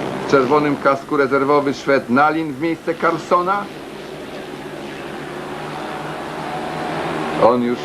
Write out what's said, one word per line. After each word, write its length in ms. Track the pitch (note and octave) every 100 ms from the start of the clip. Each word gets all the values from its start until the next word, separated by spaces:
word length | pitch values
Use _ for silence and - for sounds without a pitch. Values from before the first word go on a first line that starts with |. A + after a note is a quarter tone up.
| B2 B2+ -
W 40 |
czerwonym 440 | C#3 B2+ D3 D3 C#3
kasku 420 | C#3 C3+ - D3
rezerwowy 560 | C3+ C#3 C3+ D3 C3+
Szwed 360 | B2+ - C3+ A#2+
Nalin 440 | B2 D3+ D#3 D#3+
w 80 | C3
miejsce 340 | E3 D#3+ - E3
Carlsona. 680 | A3 - - F3+ F3 G3+ G3+ - - - - - - - - - - - - - - - - - - - - - D3+ D3+ D#3 D#3 - - - - - - - - - - - D3+
On 200 | A2 B2
już 160 | A#2+ A#2+